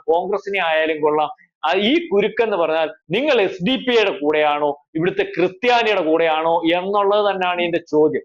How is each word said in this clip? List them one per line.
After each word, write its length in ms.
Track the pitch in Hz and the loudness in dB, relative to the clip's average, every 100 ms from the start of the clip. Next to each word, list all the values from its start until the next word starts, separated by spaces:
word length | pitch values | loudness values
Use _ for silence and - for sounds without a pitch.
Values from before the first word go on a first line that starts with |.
| - | 0
കോൺഗ്രസിനെ 540 | 165 185 202 - 196 170 | 0 0 -6 -4 -4 0
ആയാലും 340 | 156 156 156 | 0 0 0
കൊള്ളാം. 300 | 151 151 147 - _ _ | 0 0 -2 -6 _ _
ആ, 80 | 156 | -2
ഈ 340 | 185 208 320 160 | 0 2 0 0
കുരുക്കെന്ന് 480 | 202 208 214 226 196 | 0 0 0 -2 0
പറഞ്ഞാൽ 340 | 156 160 156 - _ | 0 0 -2 -6 _
നിങ്ങൾ 300 | 190 302 254 | -2 0 2
എസ് 240 | 190 - 185 | 0 -2 -2
ഡി 80 | 262 | -2
പി 140 | 254 | 2
ഐയുടെ 200 | 233 208 | 2 2
കൂടെയാണോ 600 | 135 147 156 151 147 147 139 _ | 0 0 2 2 2 -2 -4 _
ഇവിടുത്തെ 280 | 160 180 - | -4 -2 -2
ക്രിസ്ത്യാനിയുടെ 800 | 196 165 180 185 247 240 220 196 | -4 -2 -2 -2 0 2 2 0
കൂടെയാണോ 540 | 156 160 165 156 160 170 165 175 | 0 2 2 2 0 0 0 0
എന്നുള്ളത് 520 | 190 208 196 208 208 | 0 0 2 2 0
തന്നെയാണ് 300 | 190 180 175 | 0 -2 -2
ഇതിന്റെ 180 | 175 165 | -2 -4
ചോദ്യം. 440 | - 151 156 - | -2 2 2 0